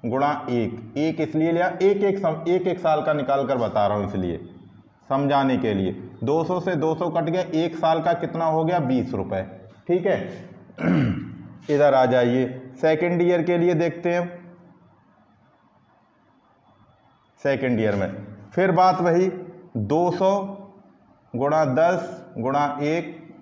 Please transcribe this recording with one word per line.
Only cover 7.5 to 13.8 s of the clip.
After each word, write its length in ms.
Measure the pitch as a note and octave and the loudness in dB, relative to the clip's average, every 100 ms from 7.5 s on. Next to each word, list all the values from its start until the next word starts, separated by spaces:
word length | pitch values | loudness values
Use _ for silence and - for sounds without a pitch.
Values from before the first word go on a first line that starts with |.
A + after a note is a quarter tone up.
एक 220 | D#3 E3+ D#3+ | -2 -2 0
साल 240 | D#3+ E3 | 0 2
का 100 | D#3 | 2
कितना 300 | - D#3+ E3 E3 | 0 -2 -2 0
हो 180 | D#3+ | 0
गया? 140 | D#3+ F3 | 2 0
बीस 340 | C3 B2+ - | 0 0 0
रुपये। 280 | G2+ F#2 F#2+ F#2+ - - - - | -4 -4 -4 -6 -12 -20 -20 -2
ठीक 180 | F3+ F#3 | 0 2
है, 120 | C#3 F#2 - - - - - | -2 -4 -12 -16 -20 -20 -4
<clears throat> 920 | E3 F3 A#2+ - - - - - - | 2 2 2 -2 -6 -14 -18 -18 -2
इधर 240 | D3 D3 | 4 6
आ 100 | C3+ B2+ | 6 6
जाइए, 400 | B2 A#2+ B2+ B2 - - - | 4 4 2 0 -4 -14 0
Second 420 | D#3+ D#3 F3 F3 | 2 2 0 2
year 200 | F3 F3 | 2 2
के 160 | D#3+ F3 | 2 2
लिए 160 | F3 | 2
देखते 360 | E3 | 2